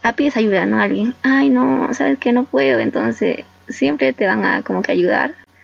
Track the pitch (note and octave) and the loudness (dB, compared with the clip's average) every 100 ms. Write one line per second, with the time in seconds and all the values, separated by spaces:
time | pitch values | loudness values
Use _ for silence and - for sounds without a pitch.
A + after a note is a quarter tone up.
0 | A#3 A#3 C#4+ A#3+ A3 F#3+ G3 G#3+ G3+ G3 | -2 0 0 2 2 2 2 0 0 0
1 | A3 B3+ C4 C4+ C#4 B3 C4 C4 - B3 | -2 -2 0 2 4 2 2 0 -2 -2
2 | C#4 C4+ - B3 B3+ - C#4 A3+ - - | -2 0 0 0 0 0 2 2 0 -2
3 | G#3+ - G#3 - - _ - - C4+ D4 | -4 -2 -2 -4 -10 _ -14 -2 -2 2
4 | C4+ B3+ G3+ G#3+ F#3+ F#3+ G#3+ F#3 G3+ F3+ | 0 0 -2 0 -2 -2 -4 -4 -2 0
5 | F3+ F3+ C#4 - - _ | 2 0 -2 -6 -20 _